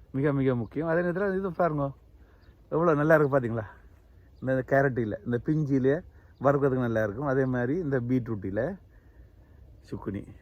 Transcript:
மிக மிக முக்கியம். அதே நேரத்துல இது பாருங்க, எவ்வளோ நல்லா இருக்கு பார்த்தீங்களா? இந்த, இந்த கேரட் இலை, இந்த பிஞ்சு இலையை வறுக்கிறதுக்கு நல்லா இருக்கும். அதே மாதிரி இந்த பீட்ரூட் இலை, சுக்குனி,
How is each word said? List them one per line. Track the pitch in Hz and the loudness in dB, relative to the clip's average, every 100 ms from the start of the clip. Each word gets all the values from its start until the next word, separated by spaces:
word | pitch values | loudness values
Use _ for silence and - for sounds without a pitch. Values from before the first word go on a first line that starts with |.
| - 135 | -8 -2
மிக | 147 139 | 0 2
மிக | 135 123 | 2 0
முக்கியம். | 110 143 165 | -4 -6 0
அதே | 165 | 0
நேரத்துல | 175 170 202 190 | 0 -2 -2 -2
இது | 196 160 | -4 0
பாருங்க, | 175 151 139 - - - - - - - - | 0 0 -4 -6 -20 -20 -20 -20 -20 -20 -6
எவ்வளோ | 151 170 147 | 0 2 2
நல்லா | 151 156 | 4 4
இருக்கு | 143 | 4
பார்த்தீங்களா? | 135 120 113 101 - - - - - - - | 2 0 -4 -8 -16 -20 -20 -20 -20 -20 -10
இந்த, | 127 | -4
இந்த | 131 123 | -2 2
கேரட் | 139 139 123 | 2 2 0
இலை, | 110 - - | -2 -4 -4
இந்த | 120 139 | -4 0
பிஞ்சு | 156 147 135 | 0 2 2
இலையை | 127 151 - - - - 127 | 2 0 -4 -20 -20 -2 2
வறுக்கிறதுக்கு | 143 139 131 120 | 2 2 0 0
நல்லா | 110 107 | 0 -2
இருக்கும். | 98 143 | -2 -2
அதே | 131 131 | 0 0
மாதிரி | 127 120 165 156 | 0 0 -2 0
இந்த | 135 120 | -2 0
பீட்ரூட் | 127 117 107 95 | 0 0 -6 -4
இலை, | 98 139 196 - - - - - - - - - - - | -2 -4 -6 -14 -20 -20 -20 -20 -20 -20 -20 -20 -20 -14
சுக்குனி, | 101 - 98 - - | -10 -8 -10 -12 -20